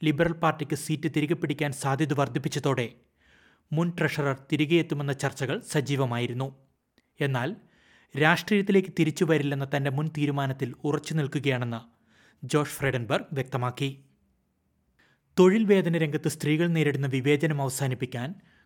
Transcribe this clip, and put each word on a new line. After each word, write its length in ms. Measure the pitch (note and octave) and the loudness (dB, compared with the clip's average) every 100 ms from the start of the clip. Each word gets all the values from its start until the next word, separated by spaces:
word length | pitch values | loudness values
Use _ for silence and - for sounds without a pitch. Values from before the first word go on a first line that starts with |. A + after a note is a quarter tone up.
ലിബറൽ 280 | D#3 C#3+ E3 | 0 2 0
പാർട്ടിക്ക് 440 | E3 D#3+ D#3 C#3 C#3+ | 0 -2 -2 -4 -6
സീറ്റ് 360 | - D3+ D#3+ D3+ | -4 -4 -2 -2
തിരികെ 180 | D3 | -2
പിടിക്കാൻ 380 | E3 D3 C#3+ D3 | -2 -4 -2 -4
സാധ്യത 420 | C3+ C#3+ C3+ D3+ | -4 -2 0 0
വർദ്ധിപ്പിച്ചതോടെ 800 | C#3+ C3 B2+ D3 C#3+ C#3+ C3 A2+ - _ _ _ _ _ _ - | 0 0 -2 -4 -2 0 0 -4 -10 _ _ _ _ _ _ -4
മുൻ 200 | D3+ F3 F3 | -2 0 0
ട്രഷറർ 380 | D#3+ - C#3 C3 - | 0 0 -2 -2 -2
തിരികെ 240 | D3 D3+ E3+ | -2 2 2
എത്തുമെന്ന 380 | D#3+ D3 C#3 | 2 -2 -4
ചർച്ചകൾ 460 | C#3 C#3 - C3 G3 | -2 -4 -2 -4 -6
സജീവമായിരുന്നു. 960 | - D3+ B2+ C#3 C3 A#2 A#2+ A#2+ C3+ - _ _ _ _ _ - | -4 -2 0 0 0 -2 -2 -4 -8 -10 _ _ _ _ _ -4
എന്നാൽ 360 | C#3+ B2+ C3+ G#3+ - _ _ _ _ C#3 | 0 0 -2 -6 -16 _ _ _ _ 2
രാഷ്ട്രീയത്തിലേക്ക് 680 | D3+ E3+ - G#3 G3 G3 F#3+ - | 4 4 2 2 4 2 2 0
തിരിച്ചു 260 | D#3 - E3 | 0 2 2
വരില്ലെന്ന 420 | D3+ C#3+ C#3 C#3 C#3+ | 2 0 -4 -2 -2
തന്റെ 140 | C#3 | 0
മുൻ 220 | C3+ D#3 D3+ | -2 -2 0
തീരുമാനത്തിൽ 560 | C#3+ C#3 C#3 C3+ C3 - | 0 0 -2 -4 -6 -4
ഉറച്ചു 300 | D3 D3 - | -2 -2 -2
നിൽക്കുകയാണെന്ന് 680 | D#3 C#3 D3+ C3+ B2+ A#2+ A2+ - _ _ _ _ _ | -2 -2 0 0 0 -2 -6 -12 _ _ _ _ _
ജോഷ് 320 | B2+ D3+ D3 - | 0 0 0 -2
ഫ്രെഡൻബർഗ് 500 | C3+ B2+ G#2+ F3 A3+ | -2 0 0 -2 -2
വ്യക്തമാക്കി. 720 | C#3 C3+ C3 B2 - C#3 C3+ _ _ _ _ _ _ _ _ _ _ _ _ _ - | -6 -4 -2 -4 -4 -6 -6 _ _ _ _ _ _ _ _ _ _ _ _ _ 6
തൊഴിൽ 240 | F#3 A3 | 6 6
വേതന 340 | G#3 G3 E3+ E3 | 4 4 4 2
രംഗത്ത് 320 | D#3 D3+ D#3 | 0 0 -2
സ്ത്രീകൾ 380 | - C#3+ D#3 E3+ | -2 0 2 2
നേരിടുന്ന 400 | D#3+ D3 C#3 C#3 | 2 2 0 -2
വിവേചനം 540 | C3 C#3 D3 D#3+ D3 | 0 2 2 2 0
അവസാനിപ്പിക്കാൻ 720 | C3+ - C#3 B2+ B2 A#2+ C3 G3 - _ | -4 -2 -4 -2 -6 -6 -8 -10 -20 _